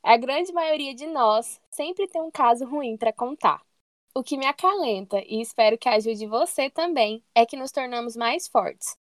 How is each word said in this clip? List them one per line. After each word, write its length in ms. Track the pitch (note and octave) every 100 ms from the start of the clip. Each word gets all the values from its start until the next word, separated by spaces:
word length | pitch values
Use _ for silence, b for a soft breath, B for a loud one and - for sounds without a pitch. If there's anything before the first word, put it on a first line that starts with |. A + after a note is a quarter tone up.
| -
a 80 | A#3
grande 380 | B3 C#4+ F4+
maioria 420 | F4 D#4+ D4+ C#4 B3
de 100 | D4+
nós 540 | D4+ A3 G#3+ - - _
sempre 380 | - D4+ F#4 G4
tem 140 | E4
um 100 | D#4+
caso 340 | - B3 A#3+ B3+
ruim 300 | D4 B3+ A3
pra 160 | A3+
contar. 500 | A3 B3 D4+ F#3+ D3 _ _ _ _ _ C4+
O 80 |
que 140 | B3+ C#4
me 80 | C4+
acalenta, 760 | C#4+ F#4 G4+ C#4+ G3 G3 G3+ -
e 160 | A3
espero 360 | F#3+ - G#3+ A3+
que 120 | B3
ajude 360 | A3 A3 G#3+ G#3+
você 440 | A3+ E4+ - C4+
também, 520 | - E4+ D4 G#3+ A3 _ A#3
é 100 | A#3
que 120 | C#4
nos 160 | C4+
tornamos 420 | - B3+ A#3+ A#3+ A#3
mais 320 | A#3 D#4 -
fortes 480 | A#3+ F3+ - - -